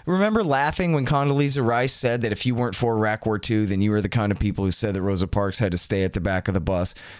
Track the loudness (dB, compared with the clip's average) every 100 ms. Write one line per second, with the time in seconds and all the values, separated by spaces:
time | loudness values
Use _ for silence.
0 | -2 0 2 2 2 2 0 0 0 0
1 | 2 2 2 2 2 2 0 2 0 0
2 | 0 0 -2 -2 -2 -2 -2 0 0 2
3 | 0 0 -2 -2 0 0 0 2 2 2
4 | 0 0 0 0 -2 0 0 0 0 -2
5 | -2 -2 -2 -2 -2 0 0 0 -2 0
6 | 0 -2 -2 -2 0 -2 0 0 -2 -6
7 | -16 -10